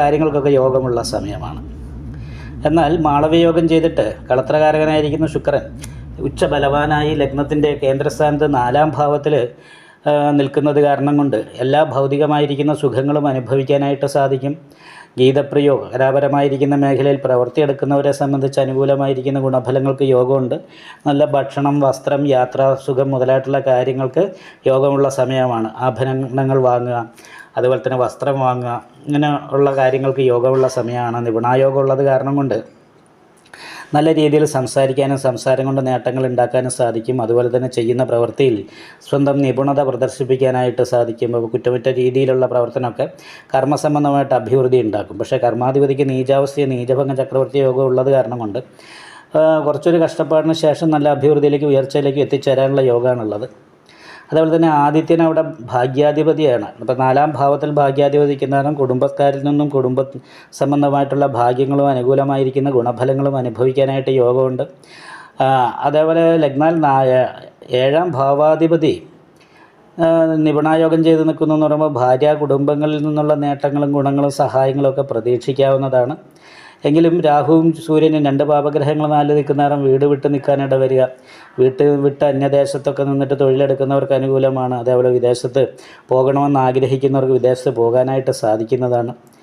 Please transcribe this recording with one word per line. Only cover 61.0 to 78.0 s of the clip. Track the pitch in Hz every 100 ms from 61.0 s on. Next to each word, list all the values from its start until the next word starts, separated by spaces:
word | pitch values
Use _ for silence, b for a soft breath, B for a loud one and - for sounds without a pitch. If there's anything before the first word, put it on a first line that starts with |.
| 135 139 143
ഭാഗ്യങ്ങളും | 120 120 127 135 143 139
അനുകൂലമായിരിക്കുന്ന | 131 123 139 139 139 131 139 139
ഗുണഫലങ്ങളും | 127 120 120 131 135 139 135
അനുഭവിക്കാനായിട്ട് | 123 110 127 127 135 135 135
യോഗമുണ്ട്. | 131 120 127 131 127 139 - B B B B B -
ആ, | 131 131 120 - 139
അതേപോലെ | 147 160 165 165 165
ലഗ്നാൽ | 147 135 156 165 147
നാ-, | 135 131 127 123 - - - -
ഏഴാം | 127 131 151 175 131
ഭാവാധിപതി, | 135 143 151 151 160 165 151 87 - - _ _ b b b b _ -
ആ, | 165 165 160 160 156
നിപുണായോഗം | 147 151 160 160 160
ചെയ്ത് | 160 160 160
നിൽക്കുന്നു | 156 156
എന്ന് | 156 151
പറയുമ്പോൾ | 151 156 131
ഭാര്യ | 127 131 147
കുടുംബങ്ങളിൽ | 147 147 135 143 147 151 151 151
നിന്നുള്ള | 151 147
നേട്ടങ്ങളും | 151 143 139 143 143 143
ഗുണങ്ങളും | 143 139 139 143
സഹായങ്ങളൊക്കെ | 139 135 131 135 139 139 135
പ്രതീക്ഷിക്കാവുന്നതാണ്. | 135 117 117 123 - 135 135 135 135 127 123 160 - - B B B B 147
എങ്കിലും | 156 165 175
രാഹുവും | 156 147 143 160 165 156 -
സൂര്യനും | 156